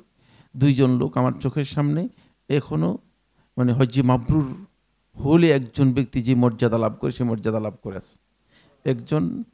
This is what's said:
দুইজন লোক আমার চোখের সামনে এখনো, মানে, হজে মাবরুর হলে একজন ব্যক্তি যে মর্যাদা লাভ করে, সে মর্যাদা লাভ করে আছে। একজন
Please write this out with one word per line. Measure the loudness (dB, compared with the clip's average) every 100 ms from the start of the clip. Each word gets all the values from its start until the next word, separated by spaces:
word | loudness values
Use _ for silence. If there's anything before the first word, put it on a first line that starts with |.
| -12 _ _ _ _ 0
দুইজন | 2 4 4
লোক | 2 0 0
আমার | -2
চোখের | -2 -6 -4
সামনে | -4 -2 -2 -2 -6 -10 _ _ -4
এখনো, | -4 -2 -4 -4 -4 _ _ _ _ _ -2
মানে, | 0
হজে | 2 0 2
মাবরুর | 2 2 0 0 -2 -6 -16 _ _ _ _ -6
হলে | 2 4 6
একজন | 2 0 2 2
ব্যক্তি | 2 -2 -2
যে | 0
মর্যাদা | 4 2 2 0 0
লাভ | -2 -2
করে, | -6
সে | -4
মর্যাদা | -4 -4 -4 -4
লাভ | -6 -10
করে | -12 -12
আছে। | -14 _ _ _ _ _ _ _ -4
একজন | -4 -4 -2 -2 -4 -10